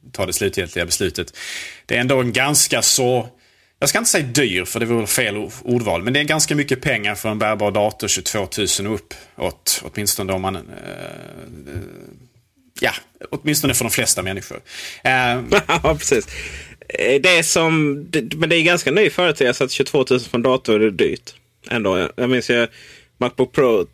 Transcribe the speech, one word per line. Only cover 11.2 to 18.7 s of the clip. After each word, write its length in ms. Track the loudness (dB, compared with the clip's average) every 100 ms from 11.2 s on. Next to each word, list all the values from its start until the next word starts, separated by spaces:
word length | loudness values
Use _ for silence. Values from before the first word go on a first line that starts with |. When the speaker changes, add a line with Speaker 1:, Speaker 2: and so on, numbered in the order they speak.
| -16 -18 -18 -18 -12 -12 -12 -16 -20 -20 -20 _ _ _ _ -4
Speaker 1:
ja, 120 | -2 -2 -12 _ -10
åtminstone 440 | -6 0 0 2
för 100 | 0
de 60 | 0
flesta 320 | 0 0 0
människor. 380 | -2 -6 -10 -14 -14 -14 -14 -4
Eh, 80 | 2
Speaker 2:
<laughs> 300 | 2 2 0 2 0 2
Ja, 300 | 0 2 0
precis. 280 | 2 0 0 -10 -12 -12 -16 -20 -10
Eh, 320 | -2 2 4
det 180 | 6 4
är 40 |
som, 640 | 4 2 4 2 2 -2 -4
det, 240 | -4 -4
men 140 | -4 0
det 80 | 2
är 60 |
ganska 280 | 4